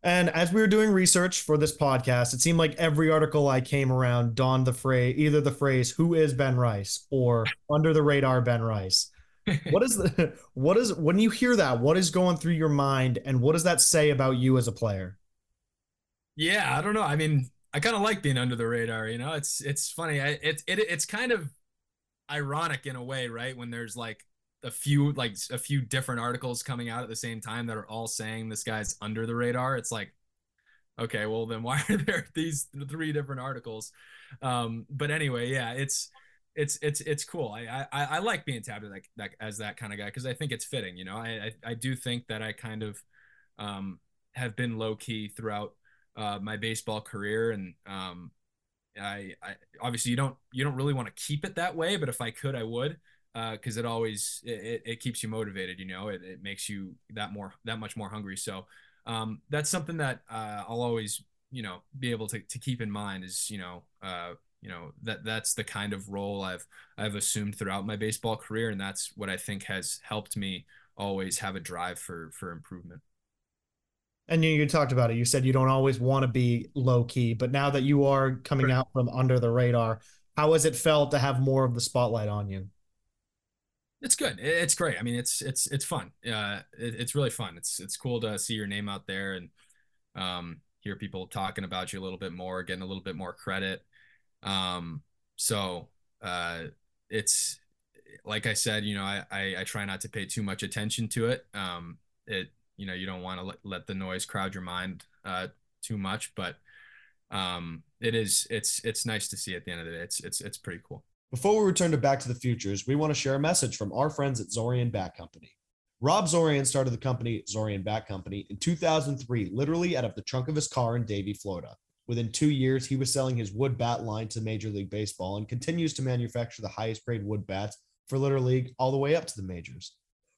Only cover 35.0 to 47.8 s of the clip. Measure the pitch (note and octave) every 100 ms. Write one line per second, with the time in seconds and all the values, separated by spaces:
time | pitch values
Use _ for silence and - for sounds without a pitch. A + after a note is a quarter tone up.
35 | D3 D#3 D3 B2 A#2+ C3+ A#2 B2 C#3 -
36 | - _ _ _ _ - D3 - D3+ D3
37 | D3 D3 - F3 B2+ G#2+ A#2 A#2+ - C#3
38 | C#3+ D#3 G#3 F#3+ - B2 G#2 G#2+ G#2 G2
39 | _ - G2+ - A2 G#2 G#2+ G#2 A2 G#2
40 | G#2 A2+ B2+ B2 D3 A#2 - A2 G2 F2+
41 | F#2 G#2 A2+ A2+ G#2+ A2 A2+ A#2+ B2+ B2+
42 | - A#2+ - A2 A2 G#2+ A#2 A2 G#2+ G2+
43 | - _ _ _ _ _ G#2 G2 G2 F#2
44 | _ _ _ - B2 G#2 B2 A2+ A2 A2
45 | - A2 G#2 - A2+ G#2 G#2 _ _ _
46 | _ - G#2+ G#2 G2+ G#2+ A2+ A2 - G#2+
47 | G#2+ G#2 G#2 A2 A2+ G#2+ F#2 -